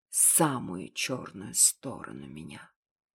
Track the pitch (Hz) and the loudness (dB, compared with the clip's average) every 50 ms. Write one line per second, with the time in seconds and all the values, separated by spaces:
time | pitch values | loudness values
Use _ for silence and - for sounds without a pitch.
0 | _ _ - - - - - - 175 151 135 123 113 110 90 90 - - - - | _ _ 0 4 4 6 6 6 4 4 2 0 -4 -6 -6 -8 -10 -8 -6 -6
1 | - - 135 - - - - 98 95 117 - - - - - - - 139 107 - | -4 -4 -4 -4 -6 -10 -12 -12 -12 -4 2 4 4 4 4 0 -6 -12 -10 -10
2 | - 55 53 65 71 67 69 76 80 73 71 - - - _ _ _ _ _ _ | -10 -12 -12 -12 -14 -14 -14 -14 -14 -14 -14 -16 -18 -20 _ _ _ _ _ _
3 | _ _ _ | _ _ _